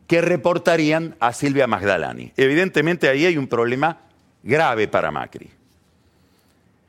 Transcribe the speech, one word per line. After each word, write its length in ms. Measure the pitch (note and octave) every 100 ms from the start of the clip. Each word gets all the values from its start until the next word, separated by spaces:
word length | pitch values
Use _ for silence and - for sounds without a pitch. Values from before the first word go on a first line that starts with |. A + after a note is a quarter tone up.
| -
que 140 | E3+
reportarían 960 | E3+ F3 F3 E3+ E3+ E3 D3+ D#3+ E3 -
a 120 | A#2
Silvia 340 | - C#3+ C3+ B2
Magdalani. 680 | G2+ G2+ F2 C2+ A#1+ B1 -
Evidentemente 720 | C3+ D3+ F#3 D#3 D#3 F3 D3+
ahí 160 | C3+
hay 140 | F3+ D#3
un 80 | C3+
problema 560 | A#2 A#2 B2+ D#3 D#3+ _ _ _ _
grave 460 | F2+ D3 D#3 A2+ G2+
para 220 | F#2+ D#2+
Macri. 380 | D2 A#1+ - - _ _ _ _ _ _ _ _ _ _ _ _ _